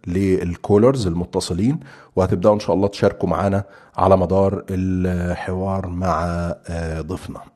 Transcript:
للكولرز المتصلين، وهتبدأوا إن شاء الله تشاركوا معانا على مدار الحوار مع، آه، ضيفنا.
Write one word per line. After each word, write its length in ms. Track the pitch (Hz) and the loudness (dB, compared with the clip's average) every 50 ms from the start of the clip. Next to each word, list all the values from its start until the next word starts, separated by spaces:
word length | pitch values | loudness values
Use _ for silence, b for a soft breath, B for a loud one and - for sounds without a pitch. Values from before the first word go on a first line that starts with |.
| - | -8
للكولرز 1000 | 90 87 95 101 95 92 - 87 87 87 - - - 101 101 113 131 139 131 104 | -4 -2 0 2 2 2 0 0 -4 -6 -6 0 4 4 6 6 6 4 2 -2
المتصلين، 720 | 90 82 90 87 - - 92 - - 90 87 107 127 151 165 B B B B B B B | -2 -2 -2 -4 -4 -4 -4 -4 -4 -2 0 0 0 0 -2 B B B B B B B
وهتبدأوا 380 | 95 92 90 107 90 90 107 107 | 0 2 2 2 2 4 4 4
إن 60 | 101 | 4
شاء 160 | - - 85 | 2 0 0
الله 120 | 92 101 | 2 2
تشاركوا 420 | 98 - - 113 98 - - - 90 | 0 0 2 0 0 0 0 -2 -2
معانا 340 | 80 85 95 101 98 98 101 B B B B B B | 0 0 0 0 0 -2 -4 B B B B B B
على 200 | - 90 95 95 | 2 4 6 6
مدار 460 | 95 90 85 92 98 98 98 98 92 - - | 4 4 2 2 2 2 2 0 -2 -6 -6
الحوار 1160 | 95 92 92 92 92 92 90 92 90 87 87 87 87 - - 95 92 92 95 98 95 95 92 | -4 -2 -2 -2 0 0 0 0 -2 -2 -2 -4 -4 -6 -6 -6 -4 -4 -4 -2 -4 -4 -4
مع، 380 | 90 87 87 92 90 80 78 85 87 85 85 87 87 82 - - | -6 -6 -4 -2 0 0 0 -2 -2 -2 -4 -4 -4 -6 -8 -10
آه، 340 | - 85 85 82 80 80 80 | -8 -8 -6 -6 -6 -6 -6
ضيفنا. 380 | 78 80 92 90 - - - - - - _ | -6 -8 -8 -10 -10 -12 -14 -16 -16 -20 _